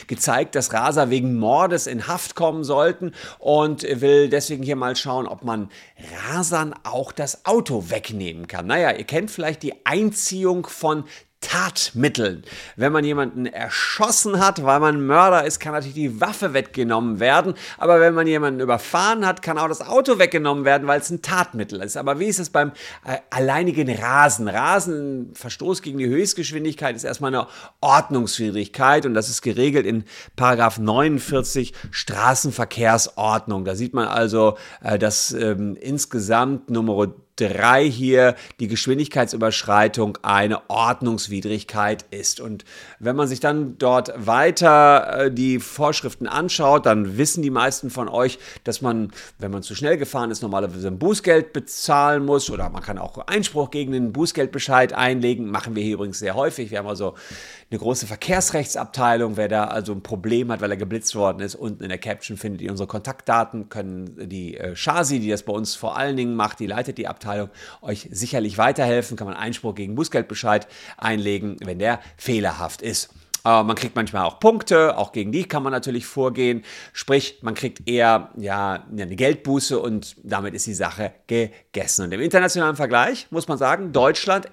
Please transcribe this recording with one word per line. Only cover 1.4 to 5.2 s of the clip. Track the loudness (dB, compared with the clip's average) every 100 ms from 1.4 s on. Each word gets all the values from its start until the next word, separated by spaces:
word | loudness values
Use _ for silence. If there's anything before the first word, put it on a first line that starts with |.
| 2 4 4 0 -2
in | -6 -4
Haft | -6 -6
kommen | -2 0 0
sollten | 0 2 2 2 -6 -10 -16 -4
und | 2 4 4 -2
will | -4 0 6 6 6
deswegen | 2 -2 -6
hier | -4 -2
mal | -2 -2
schauen, | -2 -4